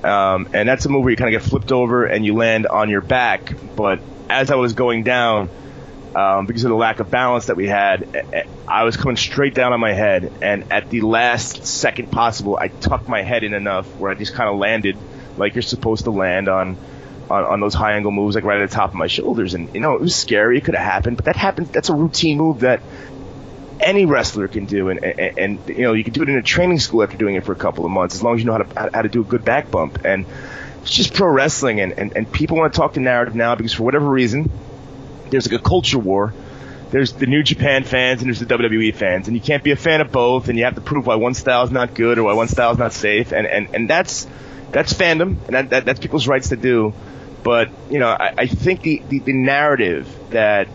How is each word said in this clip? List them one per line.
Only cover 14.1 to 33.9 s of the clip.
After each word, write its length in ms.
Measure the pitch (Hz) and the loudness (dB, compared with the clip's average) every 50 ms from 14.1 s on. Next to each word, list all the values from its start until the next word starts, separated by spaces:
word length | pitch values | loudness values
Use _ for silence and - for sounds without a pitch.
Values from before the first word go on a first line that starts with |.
I 40 | 95 | -4
just 180 | 98 104 104 - | -4 -6 -8 -4
kinda 180 | - 117 107 101 | -2 -2 0 0
landed 440 | 101 98 104 113 110 101 98 95 104 - - - - - - - - | 0 0 0 0 0 0 -2 -2 -4 -10 -16 -16 -16 -16 -16 -6 -2
like 180 | 98 104 - | -2 -2 0
you're 60 | 123 | -2
supposed 440 | 117 - - - - 113 110 107 - | -4 -4 -4 -2 0 -2 -2 0 -2
to 60 | 120 | -2
land 360 | 110 98 95 92 90 95 98 95 | -2 0 0 0 0 0 0 0
on, 300 | 95 95 92 92 92 92 - - - - - - - - - - | 0 0 0 -2 -4 -10 -12 -16 -18 -18 -18 -18 -18 -18 -6 -2
on, 140 | - 101 90 | 0 0 2
on 160 | - 90 101 | 2 0 0
those 140 | 101 104 101 | 0 0 0
high 200 | - 113 107 104 | 0 0 2 0
angle 180 | 104 104 104 | 0 0 0
moves, 240 | 101 101 101 104 101 | 0 0 0 0 0
like, 100 | 110 95 | 0 0
right 160 | 104 101 101 | 0 2 2
at 80 | 101 98 | 0 0
the 40 | - | 0
top 180 | 113 101 95 | -2 -2 -2
of 40 | 95 | 0
my 120 | 95 80 85 | -2 -2 -2
shoulders. 480 | - - - - 226 - 98 92 90 | -2 -2 -2 -2 -2 -2 -2 -2 -4
And, 180 | 87 85 - - | -6 -8 -6 -6
you 80 | 98 | -2
know, 140 | 120 156 135 | 0 0 0
it 60 | 98 | 2
was 140 | 139 175 - | 0 0 0
scary. 440 | - - - 120 104 107 117 123 139 | 0 0 2 4 4 6 6 4 4
It 40 | 143 | 2
coulda 160 | - - 90 | 0 -2 0
happened, 380 | 98 92 92 98 - 117 120 117 | 0 0 0 0 0 -2 -2 0
but 80 | 117 | 0
that 100 | 151 175 | 0 0
happened. 320 | - - 196 190 - 175 147 | 2 0 0 0 -2 -6 -2
That's 220 | - - - - | -2 -2 0 0
a 40 | 170 | 0
routine 440 | 147 156 160 - - - 160 151 143 | 2 2 0 0 0 0 2 2 2
move 240 | 160 160 156 117 | 2 2 2 2
that 200 | 120 127 123 - - - - - - - - - - - - - - - - - - - - - | 2 2 2 2 -2 -10 -18 -18 -18 -16 -16 -16 -16 -16 -16 -16 -16 -16 -16 -18 -18 -16 -4 0
any 240 | 156 165 196 202 196 | 2 4 4 4 4
wrestler 420 | 165 143 127 113 - - 107 98 95 | 4 4 2 2 0 -2 -2 -4 -2
can 180 | - 110 98 | -4 -6 -4
do, 220 | 101 104 101 95 92 | -2 -2 0 0 0
and, 160 | 92 - - | -2 -2 -2
and, 340 | - - - 92 92 - - | -4 -2 -2 -2 -2 0 -2
and, 220 | 90 98 104 90 87 - | -2 -2 -2 -6 -8 -8
you 140 | - - | -2 0
know, 100 | 123 120 | 2 2
you 140 | 113 110 110 | 2 2 0
can 80 | 113 117 | -2 -2
do 80 | 139 | -2
it 80 | 160 139 | 0 2
in 80 | 139 131 | 0 0
a 40 | |
training 380 | 110 - - 170 175 180 180 156 | 0 0 2 2 4 4 4 2
school 240 | 117 - - 117 107 | 0 2 2 2 2
after 140 | 98 - 95 | 2 0 0
doing 180 | 110 101 98 | 0 0 0
it 80 | 92 90 | 0 -2
for 80 | - | -4
a 60 | 95 - | -4 -2
couple 260 | - 104 - - 87 | -2 -2 -2 0 -2
of 80 | 85 | 0
months, 240 | 95 95 90 87 - | 0 0 0 0 -2
as 80 | 95 101 | -2 0
long 120 | 120 117 | 0 2
as 40 | 117 | 2
you 60 | 113 | 2
know 80 | 120 110 | 2 2
how 60 | 110 | 0
to, 200 | 104 - - - | 0 -2 -4 -4
how, 100 | - - - | -4 -2 0
how 80 | 113 | 0
to 80 | 113 107 | 0 0
do 100 | 107 120 | 0 0
a 60 | 110 | 0
good 180 | - - 117 110 | 0 0 0 2
back 260 | 113 117 143 147 - | 2 0 0 0 0
bump. 360 | - 90 80 73 - - - | -2 -2 -2 -2 -4 -4 0
And 200 | 87 98 95 98 - - - - - - - - - - - | 0 0 0 -2 -6 -10 -14 -14 -14 -14 -14 -14 -14 -16 -12
it's 100 | - - | -6 -2
just 220 | - - 220 - - | 0 0 0 0 2
pro 140 | - 202 175 | 2 2 4
wrestling, 540 | 151 131 135 160 - - 143 127 110 104 | 4 4 4 2 0 0 0 0 2 2
and, 100 | 98 92 - | 0 -2 -2
and, 220 | - 101 104 - | -4 -6 -4 -2
and 160 | - 110 - | -4 -4 -2
people 240 | - - 151 156 170 | -2 -2 0 0 2
wanna 140 | 160 160 151 | 2 2 2
talk 240 | - 180 156 147 - | 2 2 0 2 0
the 80 | 151 | 0
narrative 340 | 131 127 123 120 120 120 110 | 2 4 4 4 2 0 0
now 200 | 117 117 117 120 | 0 2 2 2
because 180 | 113 113 113 - | 0 0 -4 -2
for 100 | - 113 | 0 0
whatever 240 | 120 | 2